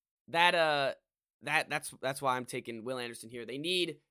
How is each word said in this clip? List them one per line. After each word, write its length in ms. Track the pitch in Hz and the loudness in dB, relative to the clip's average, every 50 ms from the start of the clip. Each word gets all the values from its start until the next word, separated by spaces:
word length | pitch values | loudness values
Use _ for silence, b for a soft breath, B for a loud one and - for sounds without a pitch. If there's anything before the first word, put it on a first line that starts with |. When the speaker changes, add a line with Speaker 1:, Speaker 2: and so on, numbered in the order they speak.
| _ _ _ _ _ - | _ _ _ _ _ -2
Speaker 1:
never. 240 | 117 170 175 175 | 2 4 6 6
Speaker 2:
that, 40 | 175 | 6
uh, 380 | 170 165 156 151 143 139 131 - - _ _ _ _ _ _ _ _ - | 6 4 4 4 2 2 0 -2 -4 _ _ _ _ _ _ _ _ -4
that, 260 | 139 147 156 143 - | 0 0 0 0 0
that's, 240 | 143 151 147 - - 104 | -2 -4 -4 -6 -10 -4
that's 200 | - 131 135 139 | -2 -2 -2 0
why 160 | 139 135 127 127 | 0 0 0 0
I'm 80 | 123 | -2
taking 380 | - - 127 113 123 117 113 107 | -4 -6 -8 -6 -6 -8 -8 -6
Will 160 | 120 131 127 | -6 -6 -4
Anderson 300 | 120 120 117 - - 113 | -6 -6 -8 -10 -14 -12
here. 160 | 120 120 117 | -10 -10 -10
They 120 | 110 120 139 | -8 -8 -6
need 400 | 151 170 185 180 175 165 147 - _ _ | -2 0 2 2 0 0 -4 -10 _ _